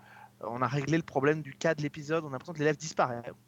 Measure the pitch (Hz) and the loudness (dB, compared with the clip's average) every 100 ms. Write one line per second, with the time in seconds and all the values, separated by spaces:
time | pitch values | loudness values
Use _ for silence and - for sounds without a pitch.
0 | - - - _ 107 120 123 143 135 165 | -12 -20 -20 _ -8 0 0 0 2 2
1 | - 139 139 156 139 - 165 156 147 160 | 2 2 4 2 -2 -2 0 0 -2 -6
2 | 143 165 151 131 - 156 151 147 156 - | -2 -2 -2 -8 -8 0 2 2 -2 0
3 | 139 120 80 - | 2 0 -6 -14